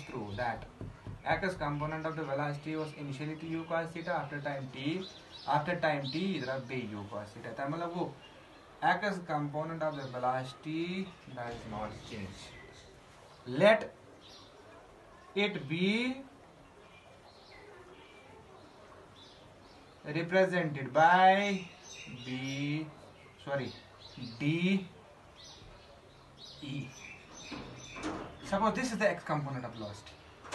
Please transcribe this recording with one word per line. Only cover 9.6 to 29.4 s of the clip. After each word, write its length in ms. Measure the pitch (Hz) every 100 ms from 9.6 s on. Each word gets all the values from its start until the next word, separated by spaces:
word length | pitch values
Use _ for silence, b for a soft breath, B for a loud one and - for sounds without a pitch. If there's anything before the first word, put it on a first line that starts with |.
| 165 165
of 120 | 156 143
the 120 | 135
velocity 1000 | 127 127 131 135 - 151 160 175 190 185 - - 127
does 180 | 120 117 107
not 220 | 107 107 107 -
change. 180 | 110 95 - - - - - - - - - - - 123
Let 480 | 131 202 220 - - - - - - - - - - - - - - - 196
it 340 | 202 165 139
be 540 | 165 190 220 254 262 - - - - - - - - - - - - - - - 370 370 370 - 403 - - - - 294 - - - - - - - - - - - - -
represented 880 | 147 151 170 185 185 180 160 139 131
by 760 | 143 165 185 185 196 202 190 180 - - - - 120 123
B, 640 | 127 135 139 143 151 156 - - - - - -
sorry, 260 | 139 123 - - - - - 117 113
D 480 | 147 165 180 196 - - - - - - - - - - - - - - - - - -
E। 240 | 143 143 135 - - - - - - - - - - - - - - - -
Suppose 280 | 196 214 202
this 160 | 247
is 60 | 208
the 120 | 208
X 120 | -
component 400 | - 151